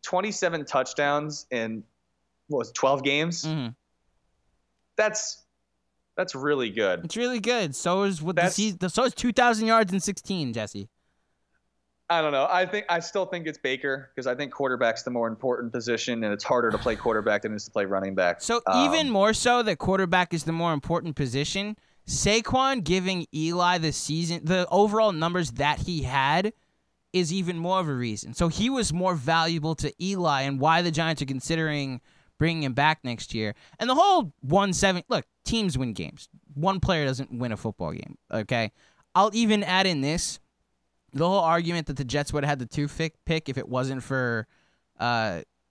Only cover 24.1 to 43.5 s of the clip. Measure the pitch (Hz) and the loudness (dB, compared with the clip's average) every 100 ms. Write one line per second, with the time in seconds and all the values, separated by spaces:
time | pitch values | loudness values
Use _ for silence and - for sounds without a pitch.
24.1 | 160 165 170 156 185 175 185 208 220 214 | -2 -2 -2 2 2 4 4 4 4 2
25.1 | 160 165 180 143 117 143 151 185 160 127 | 2 0 0 -2 0 0 2 -2 -4 0
26.1 | 135 135 170 208 - _ _ _ _ _ | 2 4 2 0 -6 _ _ _ _ _
27.1 | 185 160 190 175 170 175 190 160 127 120 | -2 0 -2 -2 -4 0 0 0 -2 -2
28.1 | 104 98 - 170 180 233 269 170 170 185 | -6 -8 0 0 2 0 0 0 0 0
29.1 | 165 131 165 165 165 156 156 151 - 185 | 0 2 2 2 0 -2 -2 -4 -4 -4
30.1 | 190 165 139 139 135 151 165 175 156 160 | 0 2 2 0 2 4 4 4 0 0
31.1 | 151 135 131 - 165 156 147 135 123 - | -2 -4 -4 -2 0 0 -2 -4 -8 -12
32.1 | _ _ - 160 160 139 123 151 156 127 | _ _ 0 0 2 0 2 2 2 -4
33.1 | 113 - 113 107 - - - 240 277 392 | -8 -6 -4 -4 -6 -16 -4 2 4 6
34.1 | 359 175 - 131 190 196 170 190 180 - | 4 2 -6 0 2 2 2 2 2 -2
35.1 | 190 - _ - 226 190 127 123 95 78 | -4 -4 _ -4 0 0 -2 -4 -6 -10
36.1 | - - - - 139 185 190 - 165 139 | -12 -20 -20 -14 -2 -2 2 2 2 0
37.1 | 127 135 120 123 104 113 - 80 - - | -2 -6 -6 -4 -4 -6 -6 -6 -6 -12
38.1 | - _ 110 104 120 107 - _ _ _ | -18 _ -6 -2 -2 -2 -8 _ _ _
39.1 | 180 214 220 220 208 180 185 190 151 139 | 4 4 4 2 2 2 2 2 2 0
40.1 | 170 - - _ _ _ _ _ _ _ | -2 -4 -8 _ _ _ _ _ _ _
41.1 | 135 170 196 160 170 170 170 151 139 127 | -2 2 4 4 2 2 -2 -4 -6 -2
42.1 | 143 147 147 143 143 117 151 143 - 160 | -2 0 0 0 -2 -4 -4 -4 -2 -6
43.1 | - - 160 143 | -6 -2 -2 -2